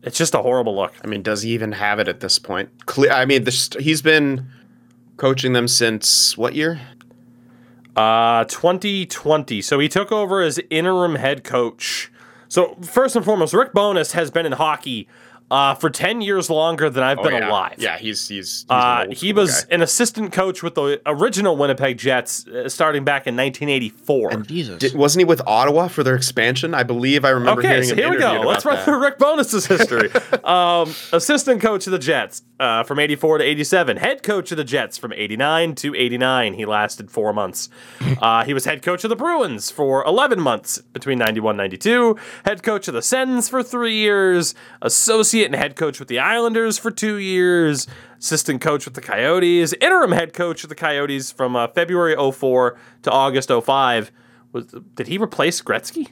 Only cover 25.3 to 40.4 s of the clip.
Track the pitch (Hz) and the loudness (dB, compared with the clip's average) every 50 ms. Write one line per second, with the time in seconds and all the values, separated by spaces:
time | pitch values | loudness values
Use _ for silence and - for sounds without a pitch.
25.3 | 165 - - - 107 113 131 143 147 160 175 180 - - 143 131 127 127 127 - | 2 2 2 0 2 4 4 4 4 2 2 0 -2 -2 0 2 2 0 0 -2
26.3 | - 123 113 120 127 131 170 165 170 139 123 120 123 120 123 135 139 143 135 135 | -2 0 0 0 0 0 -4 -2 0 -2 0 0 -2 0 2 2 2 4 4 4
27.3 | 131 127 120 - - - 120 - - 131 127 123 120 - 254 320 359 - 294 226 | 2 4 4 2 2 2 2 2 2 2 2 2 0 0 2 2 2 2 2 2
28.3 | - - - - - - - 294 277 - - 302 294 247 269 277 269 - 269 285 | 2 2 2 2 0 0 0 0 -2 0 2 0 0 2 0 0 2 2 2 2
29.3 | 311 302 269 - - 202 - - 196 175 220 - 123 117 110 - - - - - | 4 2 0 0 -2 -2 2 2 2 2 2 2 2 0 0 2 0 -2 0 0
30.3 | - - - - 175 180 175 175 175 170 165 156 156 - - - - 170 165 - | -4 -2 2 2 2 4 4 4 2 2 0 -2 -4 -14 -6 0 0 0 2 2
31.3 | 302 285 - 269 247 208 185 220 214 190 190 190 185 180 131 143 156 135 - - | 0 0 2 2 2 2 2 0 0 -2 -2 -4 -4 -2 0 0 0 0 0 -4
32.3 | - - _ _ _ _ 131 120 113 113 117 - 143 147 147 151 147 135 - 156 | -8 -18 _ _ _ _ 0 2 2 2 0 -2 0 0 0 0 0 0 2 2
33.3 | 156 151 139 139 151 147 151 - - 233 165 131 107 - - 226 294 277 - 208 | 2 4 2 0 0 0 0 2 2 2 2 2 0 0 0 -2 -2 -2 -4 -4
34.3 | 208 190 180 - 175 156 147 123 131 139 117 101 - - - 117 107 - 107 101 | -2 -2 -4 -4 -6 -6 -6 -2 -2 -2 -2 -4 -8 -12 -12 -10 -8 -6 -6 -6
35.3 | 107 110 135 147 156 165 170 165 151 - - 147 147 90 127 123 120 120 127 131 | -2 -2 0 0 2 0 0 -2 -4 -6 -8 -6 -2 -2 -2 -2 0 0 0 0
36.3 | 131 127 117 104 95 95 110 104 107 104 104 104 - - 104 - - 117 104 107 | 2 0 0 -2 -4 -6 -6 -2 0 0 0 -2 -4 -10 -16 -10 -6 -4 -2 -2
37.3 | 104 104 101 92 92 - - - - - - - - - 127 - 135 127 - 113 | -2 -2 -4 -4 -6 -10 -12 -12 -16 -20 -20 -20 -14 -8 -4 -4 -2 0 2 2
38.3 | 113 113 113 135 143 135 - - 156 139 - 175 180 175 - 220 226 196 269 339 | 4 2 2 0 -2 -4 -2 -4 -4 -4 -2 -4 -4 -2 -2 -4 -4 -2 -2 -2
39.3 | 349 311 247 175 120 104 - - - - 147 135 135 135 - 147 175 233 277 277 | 0 0 -2 -2 -4 -8 -10 -10 -6 -2 -2 0 0 0 0 2 2 2 2 2
40.3 | 247 180 | 0 0